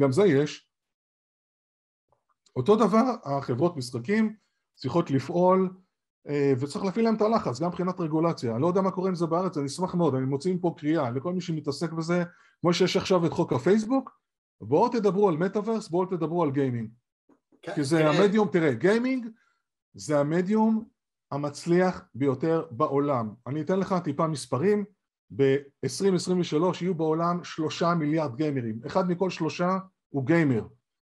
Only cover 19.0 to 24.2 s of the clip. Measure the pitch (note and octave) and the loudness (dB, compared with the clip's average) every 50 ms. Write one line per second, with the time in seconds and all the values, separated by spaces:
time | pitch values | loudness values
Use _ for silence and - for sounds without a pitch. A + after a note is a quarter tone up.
19 | A#3+ B3+ C4 C4 A3+ A#3+ A3+ _ _ _ _ _ _ _ _ _ _ _ - - | 2 0 -2 -2 -4 -8 -14 _ _ _ _ _ _ _ _ _ _ _ -20 -14
20 | - - D3+ C#3+ C#3+ D3 D#3+ F3 F#3 F3+ G#3+ A3 A3 A3 A3+ A3 A3 - _ _ | -6 -2 0 0 2 2 0 0 0 2 2 2 4 2 2 0 -2 -6 _ _
21 | _ _ _ _ _ - C3+ C#3 D3 D3 C#3+ - - E3+ E3+ F3 F#3 F#3 F3+ - | _ _ _ _ _ -10 -8 -6 -6 -6 -8 -6 -2 2 2 4 4 2 0 -4
22 | - _ - A#2 C#3 C#3 C3 B2 E3+ D#3+ E3 E3 - - A#2 A2 D#3 - C#3 C#3 | -10 _ -6 -2 0 0 0 0 0 0 0 0 -2 -4 -2 -2 -2 0 2 0
23 | C#3+ D3 C#3+ A#2+ A2+ A2 G2+ - - B2 C3 D#3 D3+ - F#3 G3 F#3+ - G3 F3 | 2 2 0 -2 -2 -4 -8 -12 -10 -8 -6 -6 -2 -2 0 0 0 0 -2 -2
24 | E3+ E3 C#3 - | -2 -4 -2 -2